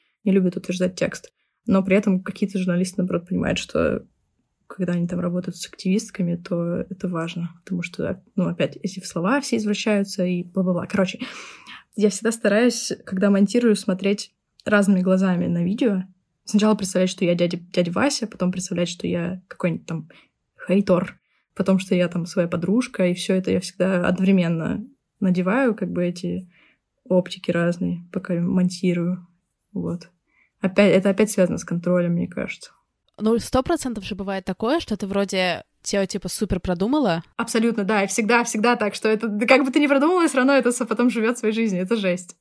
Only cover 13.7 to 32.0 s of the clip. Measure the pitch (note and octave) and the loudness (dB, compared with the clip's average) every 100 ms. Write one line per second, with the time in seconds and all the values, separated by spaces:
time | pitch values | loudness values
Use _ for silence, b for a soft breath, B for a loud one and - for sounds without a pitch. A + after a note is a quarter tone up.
13.7 | G#3 - F#3 G3 G3+ - _ _ _ - | 2 0 -2 0 -2 -4 _ _ _ 2
14.7 | G#3 G3 F#3+ F#3 F#3 F#3+ F3 F3 E3+ E3+ | 4 4 4 4 4 4 2 0 0 0
15.7 | A3 C4 G3 F#3 _ _ _ - G#3+ G#3+ | 2 0 0 -4 _ _ _ 0 2 4
16.7 | G#3+ F#3+ F3+ F#3 - F3 F3 F3 F3 - | 2 0 0 0 0 0 2 2 -2 -4
17.7 | - F3 F3+ C4+ - G#3+ - F3+ F3+ F#3 | -2 0 2 0 -2 -6 -2 -2 -2 -4
18.7 | F3 F3 F3 F3+ F3 E3+ F#3 - - F3+ | -4 -4 -4 -4 -2 -4 -8 -12 -6 -4
19.7 | D#3+ - D#3+ - b b _ _ - - | -4 -6 -10 -10 b b _ _ -12 0
20.7 | F#3+ G3 F3 - - _ _ _ - F#3 | 0 4 2 0 -10 _ _ _ -4 2
21.7 | F#3+ - F3+ F3 F3 E3 - E3+ F3 F3 | 2 2 0 0 -2 -4 -2 -2 -2 0
22.7 | A3 B3 - F#3 F3+ - F#3+ F#3 F#3+ - | 0 -2 0 0 0 0 0 2 -2 -2
23.7 | - F#3 F#3 F3 F#3 F#3+ G3 E3+ E3 D#3 | -2 0 2 0 2 4 4 4 0 -2
24.7 | - - _ _ - F#3+ F3+ F3+ A#3 C4 | -4 -8 _ _ -2 0 2 2 2 2
25.7 | G#3 F3+ F3 F3 F3 F3 F3+ F#3 b b | 0 -4 -2 -2 -2 -6 -6 -8 b b
26.7 | b _ _ - F#3 F3+ - - E3+ E3+ | b _ _ 0 2 0 -6 -4 0 0
27.7 | F3 F3 F3 - F#3+ F#3 E3+ F3 F#3 F3+ | -2 -2 -4 -6 -10 -4 -2 0 2 0
28.7 | - F#3 F3 E3+ F3+ - _ _ _ _ | 0 0 0 0 -4 -8 _ _ _ _
29.7 | G3 E3+ E3+ - _ _ _ _ _ F#3 | -8 -6 -8 -12 _ _ _ _ _ -2
30.7 | F#3+ G3+ F#3+ G3 F#3+ G#3+ - F3+ E3+ - | 4 6 6 4 2 2 2 0 0 -4
31.7 | E3+ F3 F3+ | -4 0 0